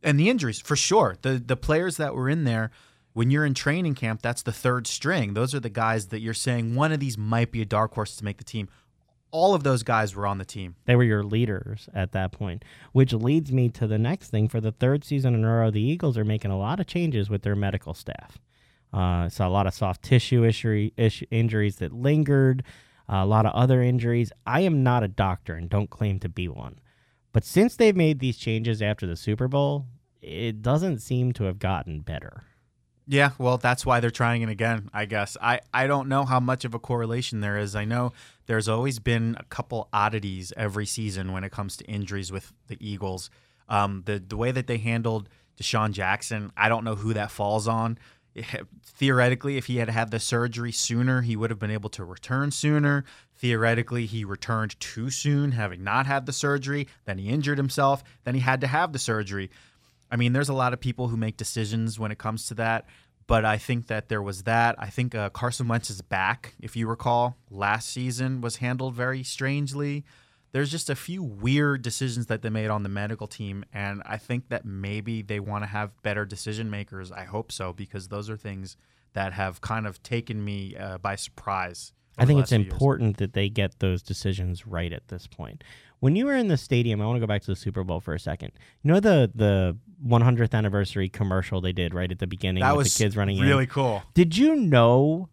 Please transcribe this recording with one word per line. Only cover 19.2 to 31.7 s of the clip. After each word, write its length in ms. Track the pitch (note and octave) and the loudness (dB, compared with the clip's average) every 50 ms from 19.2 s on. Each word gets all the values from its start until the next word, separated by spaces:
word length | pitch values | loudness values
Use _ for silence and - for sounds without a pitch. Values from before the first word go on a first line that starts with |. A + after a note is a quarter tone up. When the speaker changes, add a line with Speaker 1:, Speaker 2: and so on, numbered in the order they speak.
| F2 F2 | 0 -2
Speaker 2:
saw 180 | - - G#2 F#2 | 0 0 0 2
a 20 | |
lot 180 | F2+ G2+ G2 F#2+ | 2 2 2 2
of 60 | - | 0
soft 300 | - - F#2+ F#2 - - | -2 -2 -2 -2 -4 0
tissue 400 | - C#3 B2 - - B2+ A#2+ A#2 | 4 4 4 4 4 4 4 6
issue, 460 | A2+ A2 - - A#2 G#2+ G#2 G#2 A2 - - | 4 4 2 0 0 0 0 0 -2 0 2
issue, 280 | A#2 A2 - - - - | 2 2 2 0 -10 -4
injuries 460 | - A2+ A#2 A#2 A2 A2 G#2 G#2 G2 - | 0 0 2 2 2 2 0 0 0 -2
that 160 | F#2+ D#2 D#2 | -6 -8 -6
lingered, 680 | A#2 B2 C#3 D3+ D3+ D#3 C#3 C#3+ C#3 C3+ C3 C3 C3 C3 - - - - _ _ _ _ - | -2 0 2 4 4 4 4 6 6 6 6 4 2 -2 -8 -12 -20 -20 _ _ _ _ -2
uh, 80 | G#2+ F#2+ | 2 2
a 80 | F#2+ | 4
lot 200 | G2 G#2+ A2 A2 | 4 4 6 4
of 80 | A2+ - | 4 4
other 280 | - B2 B2+ C3 B2+ | 4 4 6 6 6
injuries. 520 | B2 B2 B2 B2 A#2 A#2+ A#2 A#2+ A#2+ G#2+ - _ _ | 6 4 4 2 2 2 2 2 2 0 -2 _ _
I 160 | - A#2+ D3+ | -2 2 2
am 220 | F#3+ F#3+ E3 C#3+ C3 | 4 4 4 4 4
not 180 | B2+ B2 B2 A2 | 4 4 4 2
a 40 | G2 | 0
doctor 460 | F#2+ - G2+ F#2+ F#2 - - - D#2+ | 0 0 0 0 0 -2 -6 -10 -8
and 160 | D#2+ E2+ F2 | -8 -6 -2
don't 200 | G2+ G2+ G#2 - | 0 0 0 -2
claim 300 | - - A2 G#2 G2 F#2+ | -4 -2 0 0 0 -2
to 100 | - F2+ | -4 -6
be 200 | E2 - F2+ F2 | -4 -4 -6 -6
one. 300 | C2 - A#1 A#1+ - - _ _ _ _ _ _ _ _ _ _ | -6 -8 -12 -14 -14 -18 _ _ _ _ _ _ _ _ _ _
But 140 | _ A#2 - | _ 0 0
since 320 | - - F3 G#3 A#3+ - - | 4 4 6 6 6 6 6
they've 180 | A#3+ A3 G3+ | 6 6 8
made 240 | F#3 E3+ D#3 D3+ C3+ | 8 6 4 4 2
these 180 | C3 C3 A2+ - | 0 -2 -2 -2
changes 440 | - A#2+ A2+ A2+ G#2+ A#2 A2+ G#2+ | -2 -2 0 0 2 0 0 2
after 260 | A2 G#2 G#2+ - - F2+ | 2 0 0 0 -2 -6
the 80 | E2+ | -6
Super 320 | E2 - - G#2+ G#2+ B2 C3 | -4 -2 -2 0 0 0 0
Bowl, 380 | C3 C#3+ C#3+ C#3+ C#3+ C#3+ C#3 B2 B2 - _ _ _ _ | 2 2 2 2 0 -2 -4 -8 -14 -20 _ _ _ _
it 400 | - - D2+ E2 A2+ A#2 A2 G#2+ | -16 -12 -8 -6 -4 -4 -4 -2
doesn't 380 | G#2+ A#2+ C3 D3+ F3 F#3+ D#3+ A2 | 0 2 2 2 2 0 -2 -2
seem 320 | - - C3 B2 B2+ B2+ A#2+ | -4 -2 0 0 2 0 0
to 120 | - G#2+ | 0 -2
have 120 | F#2+ F2+ G2 | -2 -2 -2
gotten 440 | - F#2+ | -2 -2